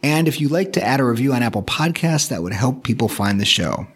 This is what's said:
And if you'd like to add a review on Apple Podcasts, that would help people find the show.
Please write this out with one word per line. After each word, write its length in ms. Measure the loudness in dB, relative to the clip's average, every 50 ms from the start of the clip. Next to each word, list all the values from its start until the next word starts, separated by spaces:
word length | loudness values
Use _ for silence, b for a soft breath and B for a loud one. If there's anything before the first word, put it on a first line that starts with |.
And 240 | 2 2 2 4 2
if 140 | 2 2 0
you'd 100 | 0 0
like 220 | 2 0 -2 0
to 120 | -2 -2 0
add 140 | 2 2 2
a 60 | 2
review 280 | 2 2 2 2 2
on 120 | 2 2 0
Apple 180 | 0 -2 -2
Podcasts, 640 | -4 -4 -2 -2 -2 -2 0 0 0 0 0 0 0 -2
that 120 | -4 -4
would 100 | -4 -4
help 300 | -2 0 0 0 -2 -2
people 260 | -2 -4 0 0 0 -2
find 320 | -2 -2 0 0 0 0
the 40 | 2
show. 420 | 2 0 0 0 -2 -4 -6 -8 -10 -16